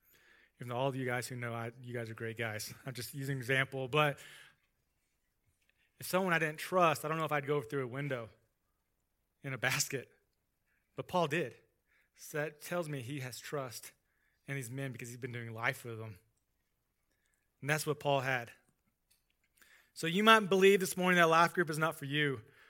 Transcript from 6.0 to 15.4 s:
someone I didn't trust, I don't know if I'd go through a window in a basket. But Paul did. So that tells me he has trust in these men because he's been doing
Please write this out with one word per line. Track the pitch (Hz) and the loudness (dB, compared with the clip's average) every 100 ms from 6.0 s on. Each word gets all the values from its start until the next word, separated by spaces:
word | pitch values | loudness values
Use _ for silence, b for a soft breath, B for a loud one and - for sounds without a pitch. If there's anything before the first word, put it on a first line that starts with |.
| - | -4
someone | 185 190 | 0 2
I | 160 | 2
didn't | 156 156 | 0 -4
trust, | - 185 165 143 151 | -2 4 4 4 -2
I | |
don't | 160 | -4
know | |
if | 156 | -2
I'd | 147 131 | -2 0
go | 147 | -2
through | 117 139 | -2 -6
a | 123 | -6
window | 131 143 123 110 - _ _ _ _ _ _ _ _ _ _ | -6 -6 -6 -8 -18 _ _ _ _ _ _ _ _ _ _
in | 139 | -10
a | 131 | -2
basket. | 127 131 - 131 - _ _ _ _ _ _ _ _ - | 0 0 0 -4 -10 _ _ _ _ _ _ _ _ -14
But | - | -4
Paul | 180 156 | 0 0
did. | 165 127 - _ _ _ _ _ - | 0 -4 -8 _ _ _ _ _ -20
So | - 151 | -8 -6
that | 156 - | -6 -8
tells | - 175 156 | -6 -4 -4
me | 143 | -6
he | 120 147 | -8 -8
has | 127 110 | -10 -10
trust | - 147 131 110 - - _ _ _ _ - | -8 -6 -6 -10 -16 -20 _ _ _ _ -10
in | 139 | -8
these | 113 | -8
men | 135 135 | -8 -8
because | - 120 | -8 -12
he's | 123 | -10
been | 123 | -8
doing | 120 | -8